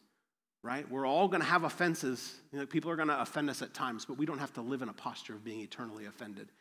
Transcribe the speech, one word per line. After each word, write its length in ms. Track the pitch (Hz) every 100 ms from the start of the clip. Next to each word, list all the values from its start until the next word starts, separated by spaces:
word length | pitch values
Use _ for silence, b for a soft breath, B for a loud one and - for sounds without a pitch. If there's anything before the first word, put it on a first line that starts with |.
| _ _ _ _ _ _
right? 260 | 117 131 139
We're 160 | 131 135
all 200 | 156 190
gonna 160 | 175
have 200 | 135 175
offenses. 760 | 160 - 175 165 131 123 - - -
You 60 | 143
know, 60 | 139
people 240 | 160 156
are 40 | 165
gonna 220 | 151 139
offend 300 | 117 151 147
us 140 | 123
at 100 | 127
times, 320 | - 131 113 -
but 120 | 131
we 100 | 156
don't 100 | 143
have 160 | 139
to 80 | -
live 220 | 120 135
in 60 | 120
a 40 |
posture 400 | 98 123 110 -
of 100 | 107
being 180 | 110 110
eternally 440 | 104 - 117 107 104
offended, 460 | - 107 101 101 _